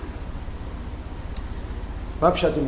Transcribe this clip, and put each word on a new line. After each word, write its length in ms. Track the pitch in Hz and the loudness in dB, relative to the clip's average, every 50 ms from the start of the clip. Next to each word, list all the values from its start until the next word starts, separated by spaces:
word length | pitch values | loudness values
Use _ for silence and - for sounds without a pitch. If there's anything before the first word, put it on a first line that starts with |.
| - - - - - - - - - - - - - - - - - - - - - - - - - - - - - - - - - - - - - - - - - - - - 156 | -4 -6 -6 -6 -6 -4 -4 -4 -4 -4 -4 -4 -4 -4 -4 -4 -6 -6 -6 -6 -6 -6 -6 -6 -4 -4 -4 -4 -4 -4 -4 -4 -4 -4 -4 -4 -4 -4 -4 -4 -4 -4 0 6 6
מה 80 | 165 | 6
פשט 240 | 175 - - 170 - | 6 8 6 4 4
הוא 80 | 156 147 | 4 4